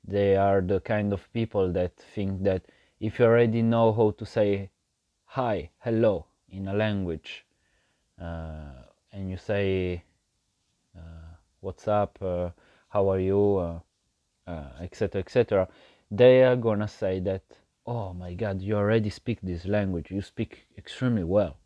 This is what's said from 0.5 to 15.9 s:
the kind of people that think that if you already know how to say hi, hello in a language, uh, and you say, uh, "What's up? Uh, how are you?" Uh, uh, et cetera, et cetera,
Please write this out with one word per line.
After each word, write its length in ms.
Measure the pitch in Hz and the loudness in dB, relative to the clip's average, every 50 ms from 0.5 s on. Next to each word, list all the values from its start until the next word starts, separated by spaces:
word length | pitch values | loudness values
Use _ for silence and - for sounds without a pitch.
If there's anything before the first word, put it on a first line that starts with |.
| 98 98 | 4 2
the 200 | 92 90 101 92 | 2 2 -2 -2
kind 340 | - - 113 107 104 101 101 | 0 -2 -2 0 0 -2 -2
of 180 | 92 - _ - | -4 -6 _ -4
people 380 | 117 113 110 - 104 95 92 85 | -4 -4 -2 0 0 0 0 0
that 220 | 92 90 90 _ - - - - | -2 -2 -2 _ -12 -20 -12 -6
think 260 | 107 98 98 98 92 95 | -6 -4 -4 -4 0 0
that 200 | 98 95 92 - _ _ _ _ _ _ _ - | 0 0 0 -4 _ _ _ _ _ _ _ -6
if 140 | 110 - | -6 2
you 80 | - 120 | 4 4
already 380 | 113 117 120 120 117 110 117 113 | 6 6 6 4 4 2 2 2
know 280 | 113 117 117 113 113 | 2 4 4 4 4
how 200 | 107 117 110 107 | 4 4 2 2
to 160 | 104 - 110 | 2 -4 -12
say 420 | - - 113 107 101 101 98 101 - _ _ _ _ _ _ _ _ _ _ _ | -4 0 0 2 2 2 -2 -4 -12 _ _ _ _ _ _ _ _ _ _ _
hi, 460 | _ - 135 127 120 104 87 76 - _ _ | _ -6 -4 -2 -2 -2 -4 -6 -10 _ _
hello 480 | - 120 117 110 113 110 98 82 - _ _ _ _ _ | -4 -2 0 2 2 2 2 0 -6 _ _ _ _ _
in 160 | 92 95 98 | -12 -10 -8
a 60 | 95 98 | -4 -2
language, 720 | 104 110 107 104 98 92 85 82 78 _ - - - _ _ _ _ _ _ _ _ _ _ _ _ _ _ _ - | -2 0 0 -2 -2 -4 -4 -6 -8 _ -16 -18 -18 _ _ _ _ _ _ _ _ _ _ _ _ _ _ _ -14
uh, 600 | 87 85 85 82 82 80 78 78 76 73 65 64 - - _ _ _ _ | -12 -10 -10 -10 -10 -10 -12 -12 -14 -16 -18 -20 -20 -20 _ _ _ _
and 160 | - 101 95 | -14 -10 -8
you 100 | 92 95 | -8 -8
say, 680 | 92 - - 104 101 101 95 95 92 92 90 90 87 _ _ _ _ _ _ _ _ _ _ _ _ _ _ _ _ _ _ _ | -8 -6 -4 -2 -2 0 0 0 0 -2 -2 -4 -8 _ _ _ _ _ _ _ _ _ _ _ _ _ _ _ _ _ _ _
uh, 380 | 85 82 82 82 82 80 82 82 _ _ _ _ _ | -20 -20 -20 -20 -20 -20 -20 -20 _ _ _ _ _
"What's 260 | - 95 92 _ - | -10 -10 -10 _ -2
up? 340 | 107 104 104 101 - _ - | 0 2 2 0 -2 _ -8
Uh, 300 | 98 92 90 87 90 87 - _ _ _ _ _ _ _ | -6 -4 -2 -2 -4 -6 -8 _ _ _ _ _ _ _
how 200 | - 104 98 98 | -2 0 2 2
are 100 | 95 95 | 2 0
you?" 380 | 92 95 98 101 101 101 101 | 0 2 2 4 4 4 2
Uh, 220 | 95 87 85 85 85 - _ _ _ _ _ _ _ _ _ _ _ _ | 0 0 -4 -6 -10 -14 _ _ _ _ _ _ _ _ _ _ _ _
uh, 240 | 87 85 78 71 67 - - | -12 -12 -12 -12 -16 -14 -12
et 120 | 85 85 - | -14 -12 -4
cetera, 240 | - 110 95 - 98 | -4 -4 -2 -2 -6
et 120 | 95 - | -6 0
cetera, 360 | - 127 113 - 104 95 92 - - - - - | 0 0 2 4 2 2 2 0 -6 -20 -20 -20